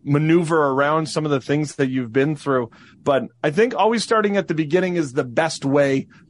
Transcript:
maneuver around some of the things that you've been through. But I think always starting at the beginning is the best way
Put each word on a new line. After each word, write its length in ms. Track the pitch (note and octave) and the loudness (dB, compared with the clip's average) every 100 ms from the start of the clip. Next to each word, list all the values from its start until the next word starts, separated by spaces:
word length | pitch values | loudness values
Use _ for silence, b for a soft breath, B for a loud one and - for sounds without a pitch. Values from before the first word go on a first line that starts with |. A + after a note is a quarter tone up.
maneuver 540 | C#3+ C#3+ D#3 E3+ D#3+ E3 | -2 0 4 2 2 2
around 500 | C#3+ C3+ C#3+ D#3 D#3 | 2 2 0 0 -2
some 160 | - | -4
of 80 | D#3 | -2
the 80 | C#3+ | -2
things 360 | - D3 D3 - | 0 -2 -2 -2
that 120 | C3+ | -2
you've 240 | C3 B2 | -2 -2
been 240 | A#2 C#3 D3+ | 0 0 -2
through. 340 | - C3+ A#2+ B B B | -2 -2 -2 B B B
But 260 | - E3 - - | 0 0 -2 -4
I 100 | D3+ | -2
think 220 | D3+ A#3 | 2 0
always 300 | G#3+ G3+ A3+ | 2 0 0
starting 320 | - A3 G#3 G3+ | 0 0 2 0
at 140 | F#3 | -2
the 40 | |
beginning 440 | D#3+ D#3+ E3+ F#3 F3 | -2 0 0 0 -2
is 160 | D3+ | -2
the 100 | B2 | -4
best 400 | C3 A#2 D#3+ - | -4 -2 -2 -2
way 460 | C#3 C#3 C#3 C3+ - B - | 0 2 2 0 -4 B -6